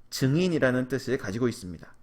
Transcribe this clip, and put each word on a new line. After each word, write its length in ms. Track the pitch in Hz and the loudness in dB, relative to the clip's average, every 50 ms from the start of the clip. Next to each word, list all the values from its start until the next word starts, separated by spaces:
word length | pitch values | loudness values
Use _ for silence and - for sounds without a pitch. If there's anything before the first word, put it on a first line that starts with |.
| - - | -16 -12
증인이라는 800 | - - 139 131 143 170 185 180 165 147 135 127 123 127 127 127 | -4 0 2 2 4 4 4 2 4 4 4 4 2 2 0 -2
뜻을 300 | 135 123 - 113 127 135 | -4 -4 -2 -2 -2 -2
가지고 280 | - 98 98 117 127 | -2 -6 -2 0 0
있습니다. 400 | 120 - - 95 90 82 - - - - - | 0 0 -4 -8 -12 -12 -12 -14 -18 -20 -20